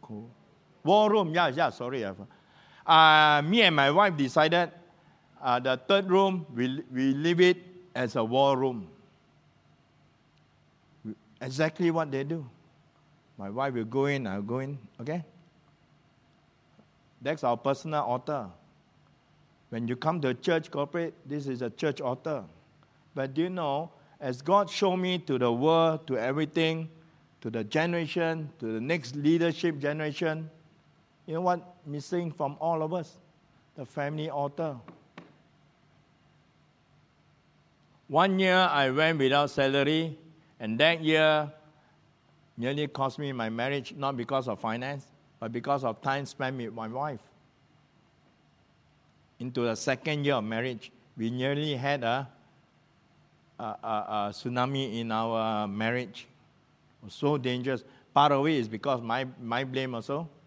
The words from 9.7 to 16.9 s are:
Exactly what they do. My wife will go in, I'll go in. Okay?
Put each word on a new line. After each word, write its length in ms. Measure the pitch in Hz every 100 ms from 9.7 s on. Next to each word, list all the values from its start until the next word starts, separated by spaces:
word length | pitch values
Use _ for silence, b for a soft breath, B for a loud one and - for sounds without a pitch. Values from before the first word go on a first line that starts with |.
| _ _ _ _ _ _ _ _ _ _ _ _ _ 107 107 _ _
Exactly 500 | 127 131 160 160 170
what 200 | 165 156
they 140 | 135
do. 220 | 139 165 131 - _ _ _ _ _ _ _ -
My 100 | 98
wife 240 | 110 139
will 120 | 120
go 200 | 110 131
in, 220 | 139 139 117
I'll 160 | 98
go 160 | 101 123
in. 200 | 135 143 - _
Okay? 240 | 120 170 156 _ _ _ _ _ _ _ _ _ _ _ _ _ _ _ _